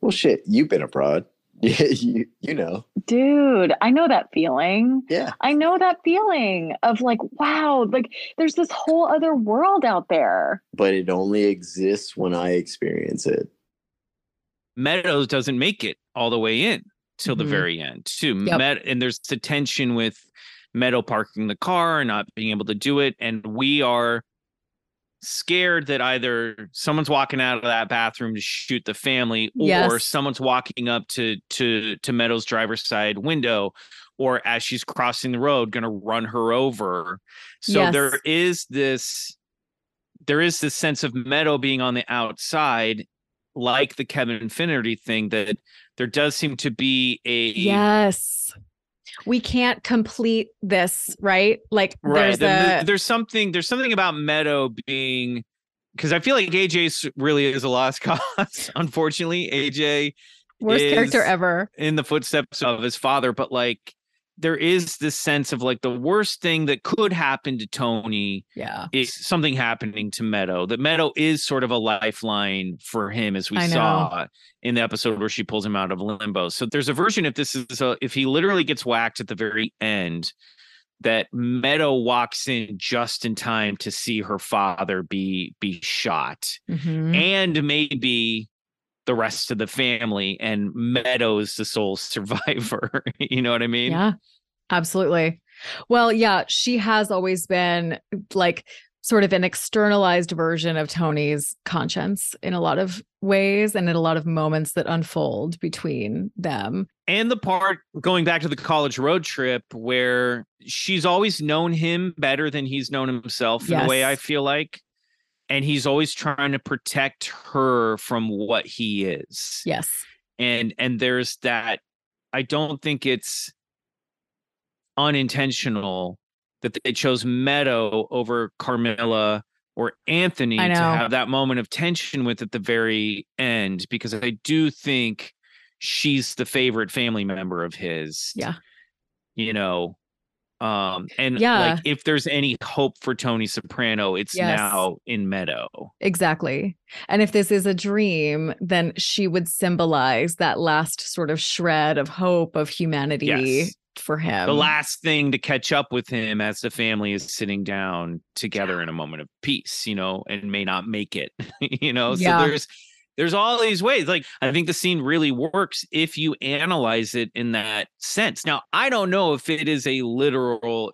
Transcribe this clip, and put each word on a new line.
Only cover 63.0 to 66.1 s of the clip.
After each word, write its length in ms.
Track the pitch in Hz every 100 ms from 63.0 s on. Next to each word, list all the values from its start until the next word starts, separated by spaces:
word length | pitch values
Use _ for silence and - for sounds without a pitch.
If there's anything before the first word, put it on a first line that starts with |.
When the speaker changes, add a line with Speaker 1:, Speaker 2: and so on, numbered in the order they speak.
| 135 139 127
Speaker 3:
but, 220 | 117 135
like, 400 | 127 120 117 - - _ _ _ -
there 200 | 165 165
is 400 | 165 185 170 -
this 180 | 151 -
sense 380 | - 147 139
of, 80 | 127
like, 180 | 127 123
the 100 | 131
worst 520 | 120 139